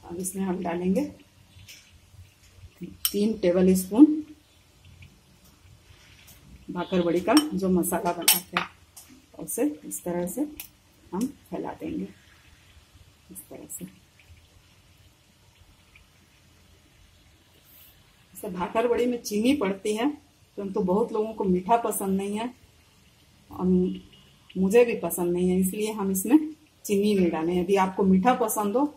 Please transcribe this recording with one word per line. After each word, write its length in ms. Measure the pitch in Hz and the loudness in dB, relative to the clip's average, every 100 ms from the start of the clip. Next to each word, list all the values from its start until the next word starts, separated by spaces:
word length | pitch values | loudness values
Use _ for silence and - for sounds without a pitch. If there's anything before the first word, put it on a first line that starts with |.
अब 140 | - - | -12 -10
इसमें 260 | 185 190 | -8 -6
हम 200 | 190 180 | -4 -4
डालेंगे 380 | 180 170 185 208 294 - - _ - - - - - - _ - - _ - - - _ | -4 -4 0 0 -2 -8 -20 _ -20 -20 -20 -20 -20 -20 _ -20 -20 _ -20 -20 -20 _
तीन 560 | 180 - - 202 208 214 | -18 -8 -4 0 -2 0
टेबल 340 | 180 180 190 185 | 0 4 4 2
स्पून 300 | - 208 302 311 - - _ _ _ _ - - - - _ - - _ - - _ - - - - - - - - | 0 8 8 8 -6 -18 _ _ _ _ -20 -20 -20 -20 _ -20 -20 _ -20 -20 _ -20 -20 -20 -20 -20 -20 -20 -10
भाकर 320 | 175 175 185 | -8 -2 0
बड़ी 180 | 175 170 | 2 0
का 120 | 185 | 4
जो 360 | 277 - 185 190 | 2 2 -4 0
मसाला 420 | 185 160 175 175 | 2 0 -2 -2
बनाते 440 | 175 156 180 - 175 | -2 0 -2 -2 -8
हैं, 100 | - - - - - - _ - | -8 -14 -20 -20 -20 -20 _ -16
उसे 400 | 165 - 294 - - | -10 -2 -2 -4 -12
इस 180 | - | -10
तरह 240 | 180 175 175 | -6 -4 -4
से 200 | - 302 - - _ _ _ - | -6 -8 -8 -20 _ _ _ -10
हम 160 | 180 262 - - | -6 -6 -8 -14
फैला 240 | 175 - | -10 -10
देंगे। 340 | - - - 196 - - - - - - - _ - - _ _ | -10 -10 -10 -10 -14 -20 -20 -20 -20 -20 -20 _ -20 -20 _ _
इस 80 | 185 | -20
तरह 280 | - - - | -18 -20 -16
से, 160 | - - - _ _ - - _ _ _ _ _ _ - _ _ _ _ _ - _ _ - _ _ _ _ _ _ _ _ _ _ - _ _ _ _ _ _ - - _ - _ _ | -16 -16 -20 _ _ -20 -20 _ _ _ _ _ _ -20 _ _ _ _ _ -20 _ _ -20 _ _ _ _ _ _ _ _ _ _ -20 _ _ _ _ _ _ -20 -20 _ -20 _ _
इसे 160 | - 214 | -14 -10
भाकर 380 | 175 175 226 233 | -6 -2 0 2
बड़ी 180 | 233 247 | 2 0
में 120 | 240 | -2
चीनी 360 | - 208 240 285 | -4 0 2 2
पड़ती 400 | 190 196 208 214 | 0 -2 -2 0
है, 140 | 254 294 _ _ _ - | 0 -2 _ _ _ -12
परंतु 240 | 196 208 | -6 -2
बहुत 300 | 180 190 233 | 0 2 0
लोगों 200 | 220 220 | -2 -4
को 120 | 220 202 | -2 0
मीठा 320 | 180 185 233 | 0 2 0
पसंद 380 | 233 208 196 190 | 2 -4 -2 -2
नहीं 200 | 202 208 | -2 -4
है 160 | 240 - - _ _ _ _ _ _ _ _ | -6 -10 -20 _ _ _ _ _ _ _ _
और 160 | - 185 180 185 190 - - - _ _ 185 | -4 2 2 2 -4 -14 -20 -20 _ _ -2
मुझे 300 | 190 233 240 | 4 6 4
भी 100 | 196 | 2
पसंद 360 | 175 175 175 | -4 -2 -2
नहीं 160 | 175 180 | 0 2
है, 100 | 180 | 2
इसलिए 320 | 185 214 214 | 0 -2 -4
हम 180 | 214 196 | -4 -4
इसमें 260 | 190 208 302 311 - _ _ - | -2 4 4 4 -10 _ _ -2
चीनी 280 | 196 208 | 0 2
नहीं 160 | 202 175 | 4 2
डालें। 220 | 160 160 180 | 0 -2 0
यदि 200 | 180 196 | 0 0
आपको 260 | 190 190 190 | 0 2 4
मीठा 280 | 190 220 214 | 4 4 2
पसंद 420 | 220 220 208 220 | 0 0 0 0
हो 80 | 294 | 0